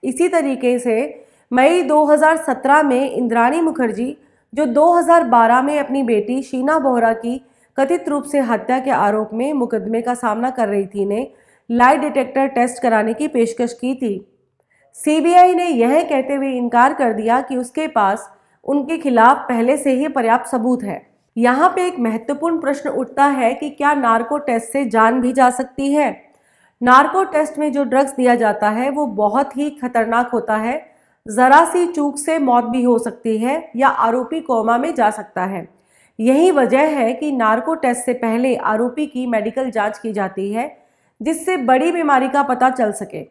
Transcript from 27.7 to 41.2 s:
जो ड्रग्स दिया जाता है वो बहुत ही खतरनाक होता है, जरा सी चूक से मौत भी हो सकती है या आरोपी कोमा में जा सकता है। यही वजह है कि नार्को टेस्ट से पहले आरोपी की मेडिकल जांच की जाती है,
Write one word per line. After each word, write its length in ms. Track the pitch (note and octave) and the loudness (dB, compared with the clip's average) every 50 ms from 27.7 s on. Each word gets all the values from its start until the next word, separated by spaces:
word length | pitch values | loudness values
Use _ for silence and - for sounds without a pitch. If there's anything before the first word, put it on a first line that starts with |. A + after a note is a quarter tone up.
| B3 | -2
जो 120 | C#4+ C#4+ | -2 -2
ड्रग्स 320 | A#3 A#3 C4 C#4 C4+ C#4 | 0 2 0 0 0 0
दिया 180 | - B3+ B3 A#3+ | 0 2 2 2
जाता 340 | A#3+ A3+ G#3+ G3+ G#3 - G#3 | 4 2 0 0 0 0 -2
है 200 | G#3+ A3 B3+ C4 | -2 0 -4 -4
वो 160 | C4+ D4 D4 | -2 -2 -4
बहुत 500 | B3+ G#3 F#3+ G#3 G#3 G#3 B3+ C#4+ C#4 - | -4 -2 -2 -2 0 2 0 -2 -2 -4
ही 140 | B3+ D4 D4+ D4 | -6 -6 -6 -6
खतरनाक 580 | - B3 B3 B3 A#3 A3+ A3 A3+ A#3 B3 B3 | -6 -10 -4 -2 -2 -2 0 0 -2 -2 0
होता 260 | - A#3 - - G#3+ | -2 -6 -2 -2 -4
है, 220 | G#3+ A3 A#3 B3 G#3+ - - _ _ _ _ _ _ _ | -2 -2 -4 -6 -6 -8 -12 _ _ _ _ _ _ _
जरा 380 | - G#3+ G#3+ B3+ C4 C4+ D4+ E4+ | -8 0 2 4 6 6 6 6
सी 200 | E4 E4 F4+ F4 | 4 2 0 -2
चूक 320 | E4+ F4 D#4 C#4+ C#4+ C#4 - | 0 -2 -2 -4 -4 -4 -4
से 200 | - - D#4+ E4 | -4 -2 -2 0
मौत 240 | C#4+ B3+ A#3+ A#3+ A#3+ | 0 2 2 0 0
भी 160 | A3+ A#3 C4 A#3+ | 0 -4 -2 2
हो 160 | B3 A#3+ A3 | 2 2 2
सकती 380 | A3+ - - - _ A3+ A3 A3 | 0 -4 -10 -8 _ -4 -4 -2
है 240 | A3 B3 C#4 D#4+ D#4+ - _ | -2 -2 -4 -4 -6 -10 _
या 120 | A#3 C4 C4+ | 0 0 0
आरोपी 520 | - - - A3+ A#3 B3+ B3+ B3 D#4 D#4+ - | 2 2 0 0 0 -2 -4 -4 -8 -10 -4
कोमा 360 | - C4 A3+ G#3+ A3 A#3 A#3+ | -2 -2 -2 0 0 0 0
में 160 | C4 E4 D#4+ | 0 -4 -2
जा 160 | B3+ A#3 G#3 G#3+ | 0 0 0 0
सकता 320 | G#3+ G#3 - _ F#3 F3+ | -4 -14 -12 _ -6 -6
है। 240 | F#3+ G3 F#3 E3 - _ _ _ _ _ _ _ _ _ _ | -6 -6 -8 -10 -12 _ _ _ _ _ _ _ _ _ _
यही 320 | A3 A#3+ C4 C#4+ E4 F#4 | 0 2 4 4 4 4
वजह 360 | F4 C#4+ C4 A3 G#3 C4+ D4 D#4 | 4 4 2 2 2 2 2 2
है 220 | D4+ C#4+ A#3+ A3+ C4 | 0 0 -2 -2 -2
कि 180 | B3+ D4+ D4+ C#4 | -4 -4 -4 -2
नार्को 420 | B3+ A3+ G#3+ A3 A3+ - D#4+ D#4+ | 0 0 0 0 0 -2 -4 -6
टेस्ट 300 | D#4+ - B3+ A#3+ A#3+ - | -2 -2 -2 -2 -2 -4
से 80 | - B3 | -6 -4
पहले 400 | B3 A#3+ A3+ A3 A#3 B3 C4 B3 | -4 -2 -2 -2 0 0 0 -2
आरोपी 480 | - - - G#3+ A3 A#3+ B3 B3 D4+ D4+ | -2 -2 -2 -2 0 -2 -2 -2 -4 -6
की 200 | - _ B3 B3+ | -6 _ -8 -6
मेडिकल 440 | B3 A#3 A3 G#3 A3 A3 - C4 B3+ | -2 -2 -2 -2 -4 -4 -4 -6 -4
जांच 280 | G#3+ A3 G3+ G#3+ G#3+ - | -4 -2 -4 -4 -4 -6
की 140 | - A3+ G#3+ | -8 -8 -4
जाती 400 | G#3 G3 E3 - - F#3+ G3+ G#3 | -4 -4 -6 -6 -8 -8 -6 -4
है, 240 | A3+ B3+ D4+ - _ _ _ _ _ _ _ _ _ | -6 -6 -8 -10 _ _ _ _ _ _ _ _ _